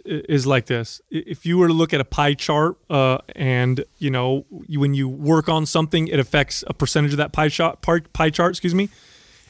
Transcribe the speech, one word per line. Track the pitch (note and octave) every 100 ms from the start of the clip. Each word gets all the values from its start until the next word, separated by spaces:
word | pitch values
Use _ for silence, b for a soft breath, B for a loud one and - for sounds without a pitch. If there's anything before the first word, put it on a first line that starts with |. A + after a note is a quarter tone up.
| -
is | D3+ - C#3+ C3
like | C3 -
this. | A#2+ A2+ - -
I-, | D#3 G#3+
if | E3 E3+
you | F3
were | E3+
to |
look | D#3+ E3
at | D3
a | B2+
pie | - D3
chart, | C#3+ - D3+ D#3+ - -
uh, | C#3+ C3 C3 - -
and, | C3+ B2 B2+ B2+ - -
you | C#3
know, | C3 B2+ C#3 - F3 -
you, | D3
when | C#3+
you | C#3 C3
work | C#3 D3 D#3+ D#3+
on | D#3+ D#3
something, | E3 D#3+ E3 D#3+
it | D3+
affects | B2+ D3 C#3 - -
a |
percentage | - C#3 D#3 D3
of | C#3+
that | D3
pie | - D3+
chart, | - E3 -
par-, | - E3+ -
pie | - D#3+
chart, | D#3 F3
excuse | F3+ F3+
me. | F3+ G3+ b b b b b